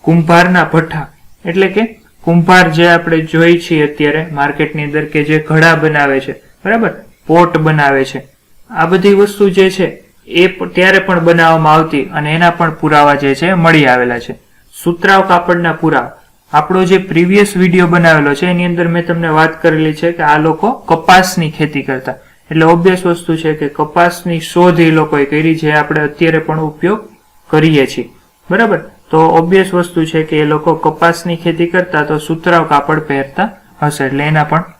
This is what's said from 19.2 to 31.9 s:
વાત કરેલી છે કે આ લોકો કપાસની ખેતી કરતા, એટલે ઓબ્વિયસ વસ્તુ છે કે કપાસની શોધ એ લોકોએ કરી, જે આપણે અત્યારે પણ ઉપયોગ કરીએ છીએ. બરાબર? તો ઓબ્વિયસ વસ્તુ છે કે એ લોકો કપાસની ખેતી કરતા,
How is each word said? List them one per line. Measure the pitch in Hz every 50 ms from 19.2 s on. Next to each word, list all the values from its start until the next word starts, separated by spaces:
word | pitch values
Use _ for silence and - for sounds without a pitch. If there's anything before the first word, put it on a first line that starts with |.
| 170 165
વાત | 156 156 160 160 160 -
કરેલી | - 170 156 156 156 156 151
છે | 151 - 170
કે | 170 170
આ | 160 147 147 156
લોકો | 156 160 156 - - 220
કપાસની | - - - - 165 165 - - 180 185 185 185 - - 165 151
ખેતી | 156 - 156 147 - 143
કરતા, | 131 - 135 127 - - 123 - _ _ _ _ _ _
એટલે | 160 160 160
ઓબ્વિયસ | 160 170 170 170 190 185 180 185
વસ્તુ | 180 170 170 - - 165
છે | 160 160 156 151
કે | 151 151 143
કપાસની | - - 151 151 - 175 175 175 170 - - 180 170 160
શોધ | 156 - - 175 175 180 170 160
એ | 165 160
લોકોએ | 160 156 156 151 - 147 139
કરી, | 139 151 151 156 165 160
જે | 160 160 151
આપણે | 151 151 147 151 151 151
અત્યારે | 151 143 147 - 170 165 160 160
પણ | 156 - 156 160
ઉપયોગ | 156 151 151 - - 175 208 214 - - _ _ _ _ _ _ _ _
કરીએ | - 156 156 160 156 143 135
છીએ. | 123 - - 120 - _ _ _ _ _ _ _ -
બરાબર? | 170 208 233 214 196 160 160 - - _ _ _
તો | - 160
ઓબ્વિયસ | 160 165 165 165 165 170 185 190 185 190 175
વસ્તુ | 180 170 175 - 170 160
છે | 160 - 160
કે | 156 156 160
એ | 151 151
લોકો | 147 156 147 151 175 160
કપાસની | 160 - 160 151 - 170 170 165 - - 175 170
ખેતી | 165 - 175 165 165 175
કરતા, | 170 - 185 175 -